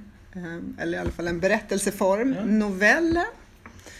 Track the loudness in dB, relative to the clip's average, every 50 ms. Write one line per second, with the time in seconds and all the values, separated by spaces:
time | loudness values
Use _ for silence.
0 | -12 -18 -20 -20 -20 -16 -14 -12 -10 -10 -10 -10 -10 -10 -8 -6 -4 -4 -4 -4
1 | -4 -4 -4 -4 -4 -4 -2 0 2 2 2 0 0 -2 -2 -2 0 -2 0 2
2 | 2 2 2 2 2 0 0 0 0 2 2 2 2 0 0 2 4 4 4 4
3 | 4 2 2 2 0 -2 -6 -12 -20 -20 -20 -20 -20 -20 -20 -20 -20 -20 -20